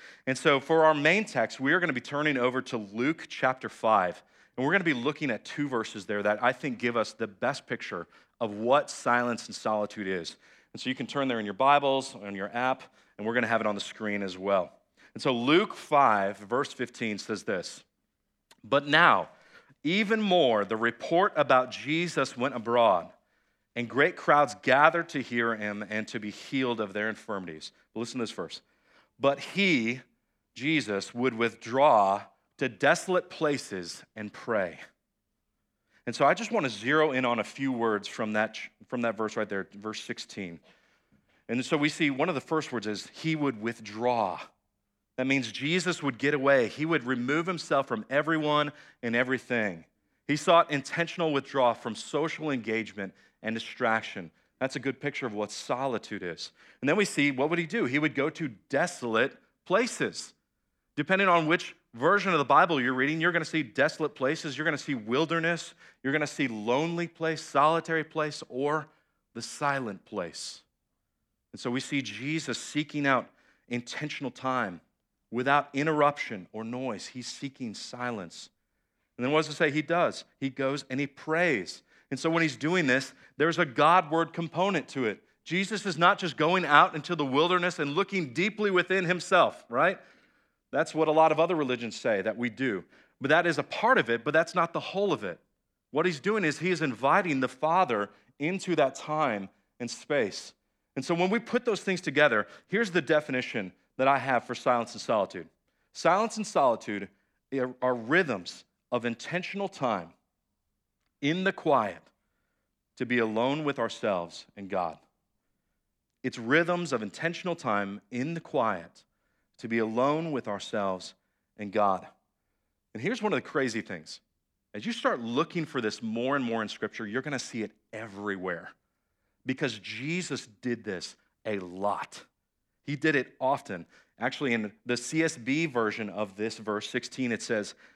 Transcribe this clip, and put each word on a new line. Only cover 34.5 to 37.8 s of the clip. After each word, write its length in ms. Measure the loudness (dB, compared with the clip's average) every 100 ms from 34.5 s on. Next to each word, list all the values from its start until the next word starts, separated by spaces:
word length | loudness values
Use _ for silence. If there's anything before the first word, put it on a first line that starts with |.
| 0 -2 -6 -20 _ _ _ _ _ _ _ _ _ _ _ -8
And 80 |
so 100 | 4
I 100 | 4
just 180 | 4 0
wanna 180 | 0 0
zero 400 | -2 2 4 4
in 140 | 2
on 160 | 0 0
a 40 |
few 280 | -2 -4 -4
words 340 | 0